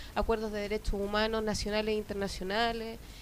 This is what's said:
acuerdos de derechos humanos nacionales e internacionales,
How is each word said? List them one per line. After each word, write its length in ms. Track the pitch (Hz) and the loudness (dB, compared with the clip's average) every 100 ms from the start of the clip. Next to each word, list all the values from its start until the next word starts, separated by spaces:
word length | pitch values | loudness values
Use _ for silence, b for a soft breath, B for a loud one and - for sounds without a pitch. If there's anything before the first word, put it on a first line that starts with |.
| B - | B 0
acuerdos 380 | 208 226 220 | 2 2 2
de 80 | 208 | -2
derechos 320 | 202 214 - | -2 -2 0
humanos 500 | 202 202 208 220 220 | 0 2 2 4 2
nacionales 500 | 214 190 208 214 214 | 2 0 0 0 2
e 40 | 214 | 0
internacionales, 1000 | 214 202 196 - 185 208 233 233 226 226 B B | 0 -2 -2 -2 -2 2 2 0 -6 -10 B B